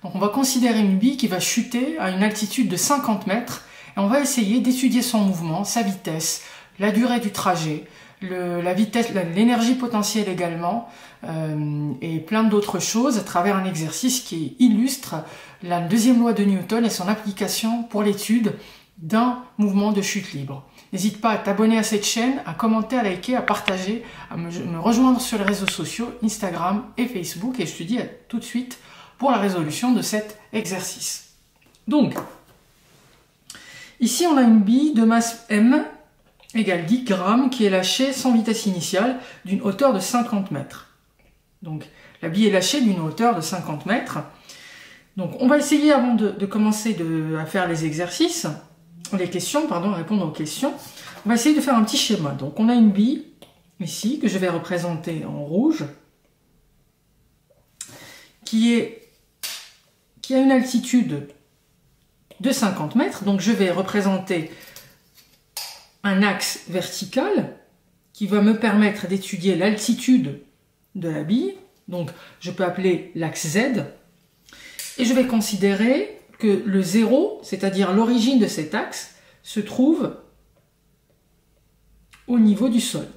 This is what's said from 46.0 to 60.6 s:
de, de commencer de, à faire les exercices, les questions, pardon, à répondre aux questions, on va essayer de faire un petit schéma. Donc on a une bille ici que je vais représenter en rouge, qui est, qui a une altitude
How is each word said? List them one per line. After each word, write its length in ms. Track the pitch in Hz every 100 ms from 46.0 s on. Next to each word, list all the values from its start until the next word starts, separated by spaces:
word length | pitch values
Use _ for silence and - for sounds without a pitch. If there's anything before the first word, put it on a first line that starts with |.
| 247
de, 140 | 226 208
de 180 | 196 196
commencer 460 | 208 214 214 233
de, 460 | 175 165 160 156 156
à 60 | 160
faire 200 | 196 180
les 200 | 160 160
exercices, 600 | 151 175 - 339 - 165 147 - _ _ - - 196
les 100 | 180
questions, 380 | 180 - 294 311
pardon, 260 | 175 185
à 40 | 180
répondre 300 | 160 208 165
aux 40 |
questions, 420 | 151 151 - 285 - - - - - 202
on 20 |
va 60 |
essayer 200 | 226 302
de 60 | 302
faire 160 | 254 233
un 80 |
petit 140 | 208 269
schéma. 320 | - 202 147
Donc 280 | 139 135 -
on 120 | 220
a 40 |
une 160 | 247 220
bille 360 | 196 226 311 - _ - _ _ _
ici 400 | 165 - 214 302
que 80 | 220
je 120 | 190
vais 100 | 185
représenter 800 | 165 165 175 175 160 175 156 143
en 180 | 147
rouge, 400 | 147 175 302 311 143 - _ _ _ _ _ _ _ _ _ _ _ _ _ _ _ _ _ _ - - - - - _ -
qui 260 | 220 233
est, 380 | 233 - - - _ _ _ - - - _ _ _ _ _
qui 120 | -
a 40 | 262
une 120 | 269
altitude 760 | 262